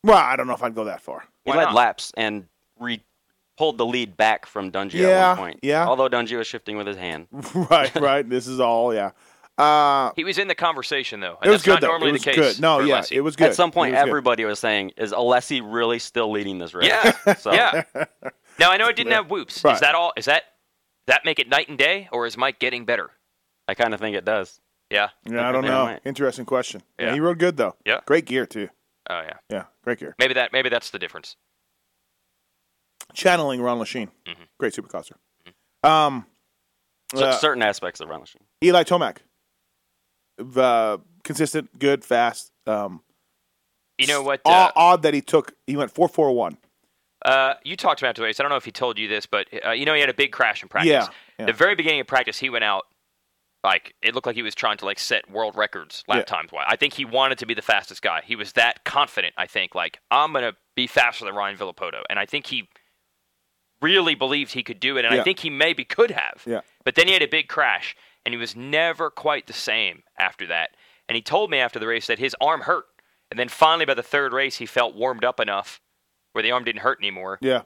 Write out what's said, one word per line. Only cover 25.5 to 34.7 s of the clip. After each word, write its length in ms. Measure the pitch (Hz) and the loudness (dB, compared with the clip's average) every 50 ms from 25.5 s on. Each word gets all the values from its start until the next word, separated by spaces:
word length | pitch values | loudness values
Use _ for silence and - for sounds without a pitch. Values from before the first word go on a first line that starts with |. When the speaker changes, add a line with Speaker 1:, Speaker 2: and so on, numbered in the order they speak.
Speaker 1:
don't 120 | 127 131 131 | -2 -2 -2
Speaker 2:
Yeah, 60 | 135 | 0
Speaker 1:
know. 140 | 131 131 131 | 0 0 0
Speaker 2:
might. 140 | 117 107 - _ | -2 -4 -8 _
Speaker 1:
Interesting 400 | 135 135 123 143 131 - - 120 | -10 -4 -2 -2 -2 -2 -6 -6
question. 360 | - 135 127 123 - - 98 _ _ _ - | -4 -4 -4 -4 -6 -12 -16 _ _ _ -6
Yeah, 80 | 87 160 | -4 -4
Speaker 3:
Yeah. 60 | 147 | -2
Speaker 1:
he 60 | 147 | 0
rode 180 | 156 175 175 160 | 0 -2 0 0
good, 180 | 175 180 170 139 | 0 0 0 0
though. 180 | 113 92 - _ _ | -4 -4 -4 _ _
Speaker 3:
Yeah. 160 | 104 120 - _ | -2 -2 -2 _
Speaker 1:
Great 180 | - 143 165 165 | 2 2 2 2
gear, 220 | - 123 131 117 | 0 -4 -4 -4
too. 240 | - - 110 101 - _ _ _ _ _ _ _ - | -4 -8 -10 -10 -10 _ _ _ _ _ _ _ -10
Speaker 3:
Oh, 120 | 90 85 | -8 -8
yeah. 160 | 80 78 78 - _ _ | -8 -12 -16 -18 _ _
Speaker 1:
Yeah, 140 | 107 95 87 _ _ _ _ | -10 -10 -10 _ _ _ _
great 140 | 123 120 - | -6 -6 -6
gear. 160 | - 71 - - | -8 -16 -2 0
Speaker 3:
Maybe 160 | 127 131 131 | 0 0 2
that, 180 | 127 120 - | -2 -2 0
maybe 160 | - 131 131 127 | -2 -2 -2 0
that's 200 | 120 117 - - | -2 -4 -6 -8
the 80 | - 98 | -10 -10
difference. 380 | 90 - - 82 - - - _ _ _ _ _ _ _ _ _ _ _ _ _ _ _ _ _ _ _ _ _ _ _ _ _ _ _ _ _ _ _ _ _ - _ _ | -10 -10 -12 -16 -20 -20 -20 _ _ _ _ _ _ _ _ _ _ _ _ _ _ _ _ _ _ _ _ _ _ _ _ _ _ _ _ _ _ _ _ _ -20 _ _
Speaker 1:
Channeling 460 | - - 185 180 170 151 139 131 123 | 0 4 4 4 4 2 -2 -2 -2
Ron 180 | 120 123 120 120 | -2 -2 -2 -2
Lachine. 320 | 110 - - 127 107 95 _ _ _ | -4 -6 -6 -8 -8 -10 _ _ _
Speaker 3:
Mm-hmm. 160 | - 82 87 85 _ _ _ | -20 -20 _ -20 _ _ _
Speaker 1:
Great 140 | 135 110 | -4 -4